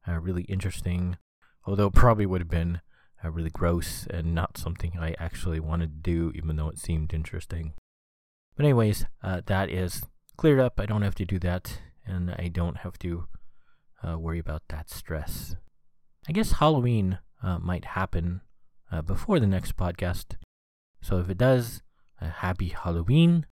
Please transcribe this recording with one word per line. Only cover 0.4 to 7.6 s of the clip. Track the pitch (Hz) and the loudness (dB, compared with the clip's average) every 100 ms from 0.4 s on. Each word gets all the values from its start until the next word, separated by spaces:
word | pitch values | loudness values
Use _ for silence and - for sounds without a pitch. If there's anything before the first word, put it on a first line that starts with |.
interesting, | 90 95 92 - - 90 90 90 _ _ _ _ | -2 -4 -4 -4 -4 -2 -2 -4 _ _ _ _
although | - 98 101 | -4 2 6
it | |
probably | 95 120 110 101 | 10 10 8 2
would | 92 | 0
have | 85 | 0
been, | 85 85 85 - _ _ - | 0 0 -2 -8 _ _ -10
uh, | 87 | -8
really | 80 80 | -4 -6
gross | - 87 85 - - - | 0 0 0 -2 -8 -8
and | 85 82 82 | -6 -2 -2
not | - - | -2 -6
something | - 82 85 85 | -8 -4 -4 -4
I | 80 - | -6 -4
actually | 82 - 92 80 | -6 -4 -2 -2
wanted | 80 85 82 76 | -2 -2 -2 -4
to | 82 | -2
do, | 82 82 - | 0 0 -2
even | 80 78 | -4 -2
though | 78 | -4
it | - | -6
seemed | - 80 76 | -4 -2 -2
interesting. | 80 78 - - 85 | -2 -4 -8 -8 -8